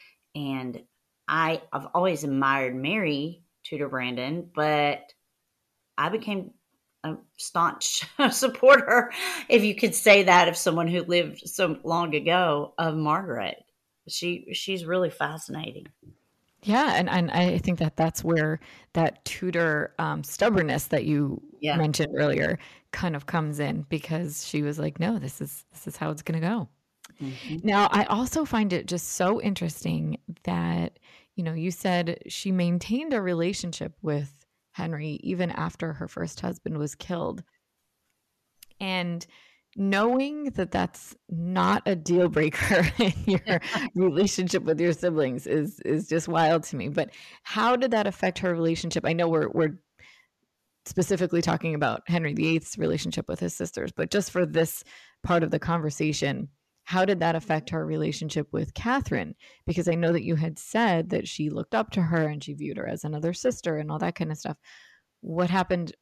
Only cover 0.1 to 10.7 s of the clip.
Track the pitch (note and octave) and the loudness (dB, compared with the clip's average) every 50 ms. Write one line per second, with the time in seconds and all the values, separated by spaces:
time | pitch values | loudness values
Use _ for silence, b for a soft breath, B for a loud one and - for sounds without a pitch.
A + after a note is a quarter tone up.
0.1 | B B B _ - D3 C#3+ C3+ C3+ C3 B2+ B2 A#2+ - - _ _ _ _ _ | B B B _ -10 -8 -6 -6 -6 -6 -6 -8 -10 -10 -14 _ _ _ _ _
1.1 | _ _ _ - D3 D#3+ D#3+ D#3+ D#3+ - - - - C#3 - - - F3 F3+ F#3+ | _ _ _ -2 0 2 2 2 0 -2 -4 -6 -8 -8 -6 -4 0 0 2 2
2.1 | E3+ D3 D#3 C#3+ C3+ C3+ C#3 C3+ C3+ C#3 C3 B2+ B2+ C3 C3 D3+ G3+ A3 F#3+ D#3 | 0 0 -2 -2 0 2 2 4 2 2 0 -2 -2 -4 -4 -2 -2 0 0 0
3.1 | D3 C#3 D3 E3 E3+ - _ _ _ _ - - D#3+ C#3 D3 C#3 C#3 C3 B2+ B2 | -2 -2 -4 -6 -8 -12 _ _ _ _ -14 -8 -6 -6 -4 -4 -4 -4 -4 -4
4.1 | B2 A#2+ B2+ C3+ D#3 F3 E3+ F3 - D3+ D3+ D3+ D3+ D3 D3 C#3+ C#3+ - - - | -4 -4 -4 -4 -4 -6 -8 -6 -2 0 2 2 4 4 4 2 0 -2 -6 -14
5.1 | - _ _ _ _ _ _ _ _ _ _ _ _ _ _ _ _ - C#3+ E3+ | -20 _ _ _ _ _ _ _ _ _ _ _ _ _ _ _ _ -2 -2 -2
6.1 | G3 A3+ A3 G#3 G3+ F#3+ - - - _ _ _ _ _ _ _ _ _ - D#3 | -2 -4 -4 -4 -6 -6 -6 -10 -14 _ _ _ _ _ _ _ _ _ -8 -8
7.1 | D#3 - - _ _ - - - - F3 E3+ E3+ - - - - - - - - | -8 -8 -12 _ _ -14 -10 -4 0 2 2 2 2 -2 -4 -4 -4 -4 -6 -4
8.1 | - - C#4 A#3+ - - C4 A#3+ - - - C4 C#4 B3+ - - A#3 B3 A#3+ A#3+ | 0 2 2 4 4 4 2 0 2 6 10 10 10 10 10 6 4 4 4 2
9.1 | B B B B B B B B B3 A3+ G3+ G#3+ G3 - B3 G3+ E3 - - A3 | B B B B B B B B 6 6 6 4 2 2 0 0 0 4 8 8
10.1 | G3+ G3+ F#3+ F#3 F3 F3+ F3 E3 F3+ - - F3+ | 8 10 10 8 8 8 8 6 4 2 2 2